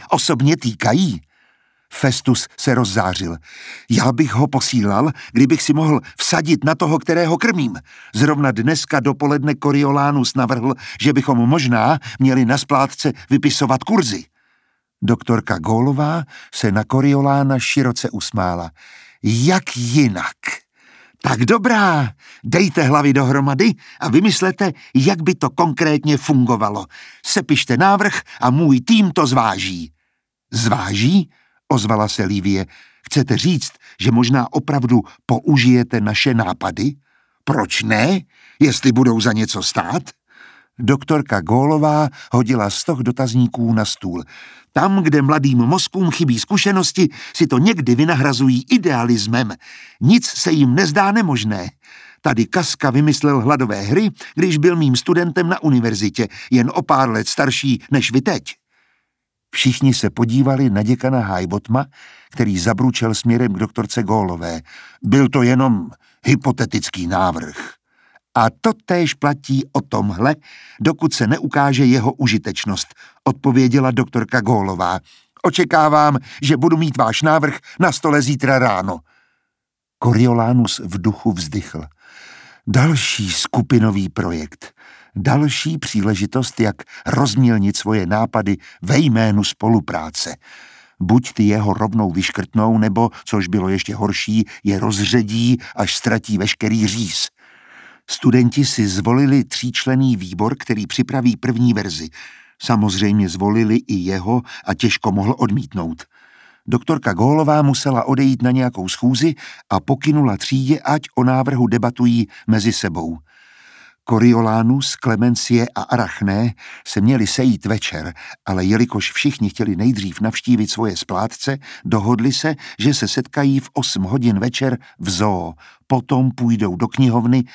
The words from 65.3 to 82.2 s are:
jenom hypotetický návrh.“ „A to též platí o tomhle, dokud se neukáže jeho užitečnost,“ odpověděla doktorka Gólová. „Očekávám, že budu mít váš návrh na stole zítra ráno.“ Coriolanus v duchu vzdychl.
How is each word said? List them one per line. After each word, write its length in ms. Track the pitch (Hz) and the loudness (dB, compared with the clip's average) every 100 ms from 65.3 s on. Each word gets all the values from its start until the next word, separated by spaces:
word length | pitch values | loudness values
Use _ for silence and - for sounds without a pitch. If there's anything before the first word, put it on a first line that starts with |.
| 139 | 4
jenom 480 | 120 127 131 104 82 - _ _ | 4 4 2 0 -4 -14 _ _
hypotetický 840 | - 139 135 127 135 98 - 92 87 | 0 2 0 -2 -2 -4 -6 -8 -4
návrh.“ 680 | 92 92 82 76 - - - _ _ _ _ _ | 0 0 -2 -8 -12 -16 -20 _ _ _ _ _
„A 120 | 123 113 - | 0 0 0
to 120 | 226 214 | -2 -2
též 300 | - 175 156 | -2 0 0
platí 480 | - 147 147 - 135 - | -2 -2 -2 -2 -4 -2
o 80 | - | -4
tomhle, 560 | - 107 101 87 127 151 - - - - | -4 -2 -2 0 0 -2 -6 -20 -20 -4
dokud 340 | 147 156 160 | -4 0 -2
se 120 | - 110 | 0 -2
neukáže 600 | 147 - 147 139 131 131 | -2 -2 0 2 4 4
jeho 260 | 127 113 | 4 0
užitečnost,“ 800 | - 127 107 - 95 107 95 - - - _ | 0 0 0 -4 -8 -6 -6 -8 -16 -20 _
odpověděla 640 | - - 139 127 127 139 131 | -4 -2 2 4 4 2 2
doktorka 500 | 120 135 120 107 127 | 0 -2 -4 -2 -2
Gólová. 580 | 107 113 98 92 90 92 - - _ _ | 0 0 0 -2 -2 -4 -8 -20 _ _
„Očekávám, 760 | 180 - 175 170 151 151 147 135 - - | -2 0 2 2 4 4 2 0 -4 -4
že 140 | 139 139 | 0 2
budu 200 | 165 160 | 2 2
mít 200 | 160 123 | 0 0
váš 260 | 113 113 | 0 0
návrh 360 | 156 160 143 - - - | 2 2 2 -4 -10 -2
na 120 | 180 | 0
stole 300 | - 160 147 | 0 0 0
zítra 360 | 127 139 135 131 | 0 0 0 2
ráno.“ 400 | 123 95 95 82 - _ _ _ _ _ _ _ _ - | 2 0 -4 -8 -12 _ _ _ _ _ _ _ _ -4
Coriolanus 800 | 120 107 123 117 113 123 110 - | 0 4 4 4 2 2 2 -2
v 160 | 90 95 | -8 -4
duchu 320 | 101 98 117 | -4 -2 -2
vzdychl. 520 | 92 78 98 - 80 76 _ _ - | -4 -4 -8 -8 -12 -14 _ _ -20